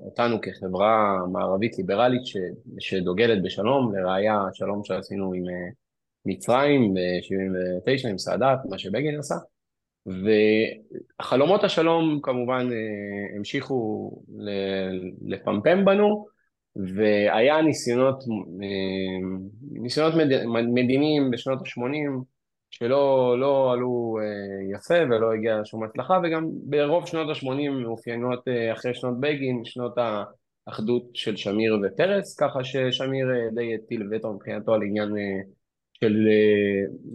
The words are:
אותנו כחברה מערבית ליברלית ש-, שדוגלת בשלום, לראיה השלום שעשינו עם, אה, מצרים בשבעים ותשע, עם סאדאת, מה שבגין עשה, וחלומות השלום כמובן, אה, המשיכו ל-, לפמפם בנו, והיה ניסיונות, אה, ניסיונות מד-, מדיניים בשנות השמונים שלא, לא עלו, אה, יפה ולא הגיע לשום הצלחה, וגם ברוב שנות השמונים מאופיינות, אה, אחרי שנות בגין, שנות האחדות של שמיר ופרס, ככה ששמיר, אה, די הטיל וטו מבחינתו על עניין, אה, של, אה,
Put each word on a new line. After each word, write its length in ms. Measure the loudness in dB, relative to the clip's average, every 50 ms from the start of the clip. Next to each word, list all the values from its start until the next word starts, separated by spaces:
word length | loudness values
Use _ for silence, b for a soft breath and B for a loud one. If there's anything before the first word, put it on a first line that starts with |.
אותנו 400 | -10 -8 -2 0 0 2 0 0
כחברה 760 | -4 -6 -10 -8 -6 -4 0 2 4 4 4 4 4 2 2 0 -2 -2
מערבית 460 | -2 -2 0 0 0 0 0 -2 -2 -2
ליברלית 480 | -2 0 2 4 4 4 2 0 -2
ש-, 100 | -4 -6 -6 -6 -6 -8 -12 -16 -18 -14 -12
שדוגלת 640 | -8 -4 -2 -2 0 0 2 4 4 4 4 2
בשלום, 520 | 2 -2 -2 0 2 2 2 2 2 0 0
לראיה 420 | 0 0 0 2 2 2 2 2 2 0 -2
השלום 340 | -4 -6 -6 -4 -4 -4 -4
שעשינו 480 | -4 -6 -6 -6 -6 -6 -4 -4 -4
עם, 160 | -4 -4 -4 -6
אה, 220 | -6 -6 -8 -10 -12 _ _ _ _ _ _ _ _ _ -6 -6
מצרים 680 | -6 -4 0 2 2 4 4 4 6 6 4 4 2
בשבעים 580 | 2 0 0 0 -2 -4 -4 -4 -4 -2 -2 -2 -2 -2 -2 -4 -4 -2
ותשע, 220 | -2 -2 -2 -2 -4
עם 100 | -6 -6
סאדאת, 400 | -4 -4 -2 0 2 2 2 0 -2 -6
מה 80 | -8 -8
שבגין 400 | -8 -6 -4 -2 -2 -2 -4 -6
עשה, 160 | -6 -6 -6 -6 -8 -12 _ _ _ _ _ _ _ _ _ _ -12 -10 -8 -2 2 4 4 6 6 6 6 4 2 0 -2 -8 -16 -16 -16 -16 -16 _ _ -10
וחלומות 440 | -4 0 2 4 6 6 4 4 4
השלום 560 | 2 2 4 4 4 4 4 2 2 0 0
כמובן, 460 | -2 -2 -2 -2 0 0 0 0 0 -2
אה, 640 | -2 -2 -4 -4 -6 -6 -6 -6 -6 -6 -6 -6 -8
המשיכו 760 | -8 -8 -6 -6 -6 -4 -2 -2 -2 -2 -2 -4 -6 -6 -10 -12 -14 -18 -18 -14 -12
ל-, 920 | -8 -6 -4 -2 -2 -2 -2 -2 -2 -4 -4 -6 -8 -10 -12 -10 -8 -8
לפמפם 520 | -8 -6 -2 -2 0 2 4 4 4 4 4
בנו, 420 | 4 4 6 4 4 2 0 -6 B B B B B B B _ _ -10
והיה 840 | -10 -8 -6 -2 2 2 4 4 4 4 4 4 4 4 4 6 4
ניסיונות, 560 | 4 4 2 0 0 0 2 4 4 2 2 0 -4 -6 -6 -6 -6 -8 -10 -8
אה, 680 | -6 -4 -2 -2 -2 -2 -2 -2 -2 -4 -4 -4 -4 -6 -6 -8 -10 -12 -14 -16 -16 -12
ניסיונות 420 | -10 -8 -8 -4 -2 0 2 2 4
מד-, 520 | 4 4 4 4 2 0 0 0 0 2 2 2
מדיניים 560 | 2 2 4 4 2 2 2 2 2 2 0
בשנות 320 | 0 -2 -2 -4 -4 -4
השמונים 600 | -6 -10 -8 -6 -4 -4 -4 -4 -4 -4 -4 -6 -8 _ _ _ _ _ _ _ _ _
שלא, 680 | -10 -4 -2 2 2 4 4 4 4 4 4 4 4 2
לא 340 | 2 2 4 4 4 4
עלו, 460 | 2 2 0 0 -2 -2 -2 -2 -2 -2
אה, 560 | -4 -4 -4 -6 -8 -8 -8 -8 -6 -6 -8
יפה 380 | -6 -2 2 2 2 4 4 2
ולא 180 | 2 2 2
הגיע 280 | 0 0 0 0 0 -2
לשום 240 | -2 -6 -8 -8 -8
הצלחה, 340 | -8 -6 -6 0 2 2 2 2
וגם 240 | 0 -2 -2 -2 -4
ברוב 540 | -6 -8 -6 -2 0 0 2 2 2 0 0
שנות 240 | -2 -4 -4 -2 -2
השמונים 520 | -4 -4 -4 -4 -2 -2 -2 -2 -2 -4
מאופיינות, 640 | -4 -4 -6 -8 -6 -6 -6 -4 -2 -2 -2 -4 -2 -2
אה, 240 | -2 0 0 -2
אחרי 220 | -2 -2 -4 -4 -4
שנות 260 | -4 -4 -4 -4 -2
בגין, 440 | 0 -2 -2 0 -2 -2 -2 -4 -4
שנות 300 | -8 -8 -8 -6 -4 -2 -2 -2 0 -2 -4 -6 -8 -12 _ _ _ _ _ -18
האחדות 360 | -14 -8 -6 -2 0 0 0 -2 -4 -10
של 220 | -8 -4 -4 -4
שמיר 420 | -4 -2 -2 0 2 2 2 2 2
ופרס, 540 | 0 0 0 0 0 2 2 0 -2 -4 -4 -2
ככה 240 | -2 -2 -2 -4 -6
ששמיר, 600 | -4 -2 -2 0 0 0 -2 -2 -2 -2 -2 0 0
אה, 200 | 0 0 -2 -2 -4
די 200 | -4 -4 -4 -4
הטיל 340 | -6 -6 -6 -6 -6 -4 -4
וטו 200 | -4 -4 -4 -6
מבחינתו 420 | -8 -8 -8 -8 -8 -6 -2 0 0
על 80 | 0
עניין, 340 | 0 0 -2 -2 -2 -2 -2
אה, 260 | -4 -2 -2 -4 -4 -6 -8 -14 _ _ _ _ _ _ _ _ 0
של, 280 | 2 2 4 4 6 6
אה, 640 | 6 8 6 6 6 6 4 4 2 0 0 -2 -6 -10 -14 -8